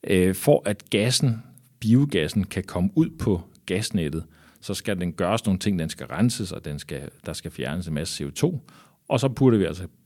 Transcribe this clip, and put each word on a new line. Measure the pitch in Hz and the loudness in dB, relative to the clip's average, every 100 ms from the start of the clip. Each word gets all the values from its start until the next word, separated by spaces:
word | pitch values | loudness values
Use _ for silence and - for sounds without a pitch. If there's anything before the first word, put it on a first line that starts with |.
øh, | - 95 92 | 2 4 4
for | 95 - 147 | 4 4 4
at | - 104 - | 4 -4 -2
gassen, | 104 110 127 139 113 - - _ _ | 2 2 2 2 0 -6 -20 _ _
biogassen, | 107 120 143 101 78 - | 4 4 4 0 0 0
kan | 92 - | -2 -4
komme | 90 - 92 | -4 -2 0
ud | - 110 - | 2 0 0
på | - 92 87 _ - | 0 0 -2 _ -6
gasnettet, | 92 110 98 78 78 - - - _ | -4 -2 -2 -2 -4 -10 -18 -20 _
så | - | -10
skal | 98 - 98 | -8 -4 -4
den | 87 | -4
gøres | 80 87 113 - | -2 0 0 0
nogle | 92 | 0
ting. | - 95 | 0 -2
Den | 80 | -4
skal | - 64 | -8 -10
renses, | 151 214 - 98 | 0 0 0 -8
og | - | -8
den | - 73 | -8 -10
skal, | - 73 71 _ - | -8 -10 -12 _ -10
der | |
skal | 78 - | -10 -10
fjernes | - 62 80 82 | -8 -6 -4 -4
en | |
masse | 73 82 - | -6 -6 -6
C | 73 | -8
O | |
to. | - 165 170 - - - _ _ | -2 -2 -2 -10 -20 -20 _ _
Og | 127 | 0
så | 135 | 0
putter | 120 131 110 | 4 4 6
vi | |
altså | 90 78 92 _ | 2 -4 -12 _